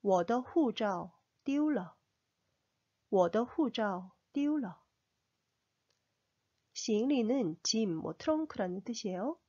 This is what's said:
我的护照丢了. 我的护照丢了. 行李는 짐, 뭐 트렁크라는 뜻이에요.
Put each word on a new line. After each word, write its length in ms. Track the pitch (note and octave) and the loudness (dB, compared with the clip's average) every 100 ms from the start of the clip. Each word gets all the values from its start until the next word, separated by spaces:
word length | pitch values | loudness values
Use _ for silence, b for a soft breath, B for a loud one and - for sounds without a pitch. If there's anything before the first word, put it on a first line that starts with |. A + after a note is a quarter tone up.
我的护照丢了. 1900 | G3+ F#3 E3+ A#3+ B3 F4 C4+ - G#3+ F3+ E3+ _ _ _ - C#4 D4+ C4 E3+ - _ _ _ _ _ _ _ _ _ _ _ | 4 2 4 0 2 2 2 0 -2 -2 -6 _ _ _ -2 0 2 0 -4 -16 _ _ _ _ _ _ _ _ _ _ _
我的护照丢了. 1700 | G3+ F3 G#3+ B3 - C4+ A3 G#3+ F#3 F#3 _ _ C#4+ C#4+ D4+ G3+ - _ _ _ _ _ _ _ _ _ _ _ _ _ _ _ _ _ _ _ | 4 4 2 -2 0 -2 0 -4 -4 -10 _ _ -2 0 -2 -4 -10 _ _ _ _ _ _ _ _ _ _ _ _ _ _ _ _ _ _ _
行李는 840 | - - G#3+ B3+ C#4 A3 C4+ F#3+ D#3+ | -10 -2 0 2 2 2 2 0 -2
짐, 320 | - A3 G#3+ D#3+ | -2 0 0 -2
뭐 180 | - | -4
트렁크라는 720 | D#3+ - D#4 D#4 - F#3 F#3 | -4 0 0 -2 -4 -4 -4
뜻이에요. 540 | - A3+ G3+ F3+ A#3 E4+ | -6 -6 -6 -4 -4 -6